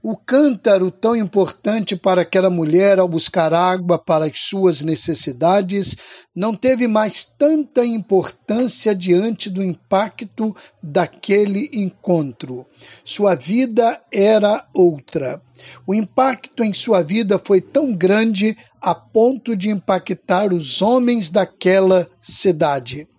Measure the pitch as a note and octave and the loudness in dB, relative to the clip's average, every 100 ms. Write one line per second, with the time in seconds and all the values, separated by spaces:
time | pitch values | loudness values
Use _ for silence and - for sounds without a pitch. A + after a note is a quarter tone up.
0 | A3 G#3+ - C4 D4 A3 - G3 F#3 - | -8 -8 0 2 2 2 2 2 2 -2
1 | A3 A#3 G3 G3+ F3+ - - A3 G3 F#3 | -2 0 0 0 0 -2 -4 -2 -4 -2
2 | G3 F3+ E3+ F#3+ F#3 F3+ D#3+ E3 G3 F#3+ | 0 2 2 2 2 0 2 4 4 4
3 | F#3 E3 - F#3+ D#3+ E3 F3+ F#3 F3 E3 | 2 0 -2 0 0 2 0 0 0 -2
4 | - D#3+ D#3 - - G3 F#3 D3 D#3 D#3 | 0 0 0 -4 -6 0 0 0 -4 -4
5 | - D#3 - B2 D#3+ G3 F#3 G3+ F3 - | -4 -4 -6 -2 2 2 0 -4 -4 -6
6 | - - _ - G#3 G#3+ B3+ C4 A#3+ G#3+ | -12 -20 _ -6 -4 -2 0 0 2 0
7 | G#3+ - - _ D4 D#4 C#4+ - A#3+ A3+ | 0 -4 -8 _ 2 2 0 -2 -2 -4
8 | F3+ F#3+ - - - G#3+ B3 - A3 G3+ | 0 0 0 -12 -6 -2 -2 -2 -2 -2
9 | F3+ F3 A3 A3 G#3+ F#3 F#3+ E3 _ F#3+ | 0 0 0 -4 -6 -4 -6 -6 _ -2
10 | G#3+ - G#3 - A3 G3+ - _ D#3+ D3 | -2 -8 -18 -6 -6 -6 -20 _ -4 -2
11 | E3+ - - G3 G#3 G3 C#4+ A3+ F#3+ - | -2 -6 -2 0 2 -2 -4 -4 -6 -6
12 | - F3 C#3+ A#2 C3 B2 - _ - - | -2 0 -2 -8 -14 -14 -16 _ -20 -20
13 | - - G3+ E3+ C#3+ A3+ C4 A3 A#3 - | -12 -2 0 0 -2 -2 0 2 0 -2
14 | _ - G3 A3 G#3 A3 - - F3+ D3 | _ 0 2 4 2 0 -4 2 2 2
15 | - D#3+ C3 C#3+ _ _ - - - G3+ | -8 -8 -8 -10 _ _ -20 -18 -4 -2
16 | G#3+ - C4+ B3 - - A3 F#3+ - G3 | -2 0 0 0 -10 -4 -4 -2 0 0
17 | D#3 G#3 G#3+ G3 - G3 - C#4 D4 F#3+ | 2 -2 0 -2 2 0 2 -2 0 0
18 | F3+ G#3 A3+ G3 G#3+ A3 _ _ - E3 | 2 2 2 0 -2 -2 _ _ -4 -4
19 | _ A3 A#3 C4+ - A3 G3 G#3 - F#3+ | _ 2 2 0 -4 -4 -2 -4 -2 -4
20 | F#3 F#3+ - F#3 G#3 F3 C#3 - G3 B3+ | -2 -10 -2 0 2 -2 -2 -2 2 2
21 | A#3+ A#3 E3+ F#3+ F#3 _ F#3 F#3+ F#3+ F#3 | 2 -2 0 -2 -2 _ 2 4 4 2
22 | E3+ _ - - G3 D#3+ D#3 C#3 B2 C#3 | 0 _ -10 -2 0 2 0 -2 -6 -14
23 | D#3 | -16